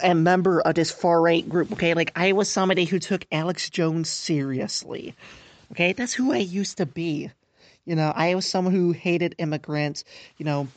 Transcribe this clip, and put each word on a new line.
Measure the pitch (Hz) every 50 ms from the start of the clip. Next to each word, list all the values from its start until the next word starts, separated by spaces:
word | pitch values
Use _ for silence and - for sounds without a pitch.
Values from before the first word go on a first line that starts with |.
| 180
a | 185 180
member | 165 160 175 185 185 175 190 180 160
of | - 160 156
this | 170 160 -
far-right | - - - 175 170 165 165 170 170 170 - -
group, | - 175 156 -
okay? | 214 - 175 170 170
Like, | 165 165 - -
I | 170 175 190 190
was | 202 202
somebody | - - 202 190 185 190 175 175
who | 156 185 180
took | - - 196 175 - -
Alex | - 156 160 180 180 - - -
Jones | - - 165 160 160 165 165
seriously, | 160 - - - - 165 147 135 139 131 123 - - - - - - 123 - - - - - - - - - - - - - _ -
okay? | - - 175 175 190
That's | - 247 247 -
who | - 254 269
I | -
used | - 202 175 175 202 196 - -
to | - 180
be. | 147 - 170 165 170 151 147 143 151 - _ _ _ _ _ _ - _ _ _
You | 175 170
know, | 156 156 151 147
I | - 160 175 180
was | 185 185
someone | - - 185 180 185 185
who | 190 180 175
hated | 170 165 - 180 175 170 175 170 - -
immigrants, | 170 156 151 147 - - 151 151 147 147 143 - - - - - - - _
you | - 143
know, | 151 147 143 139 131 -